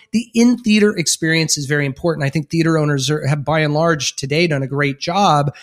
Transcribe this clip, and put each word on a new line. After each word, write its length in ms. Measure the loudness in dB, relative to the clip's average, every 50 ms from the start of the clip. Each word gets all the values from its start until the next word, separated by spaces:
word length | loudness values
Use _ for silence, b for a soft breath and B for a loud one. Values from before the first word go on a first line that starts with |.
| B B
the 160 | -4 -4 -4 0 2
in-theater 600 | 4 4 4 4 2 0 2 4 4 4 2 2
experience 600 | 0 -2 -4 -4 -2 -2 0 0 0 0 0 -2
is 80 | -4 -2
very 220 | -4 -2 -2 -2
important. 400 | -4 -6 -4 -4 -4 -2 -2 -4
I 20 | -2
think 220 | -2 -4 -4 -2
theater 260 | 0 0 2 2 2
owners 320 | 2 2 0 0 0 0 -2
are, 180 | -2 -2 0
have 200 | -2 -2 -2 -2
by 140 | -2 0 0
and 120 | 0 0
large 420 | 0 0 2 2 0 0 -2 -6 -8
today 300 | -8 -6 -4 0 0 2
done 160 | 2 0 -2
a 40 | -4
great 340 | -4 -2 -2 -2 -2 -2 -4
job. 540 | -6 -4 0 2 2 4 4 2 2 -2 -4 B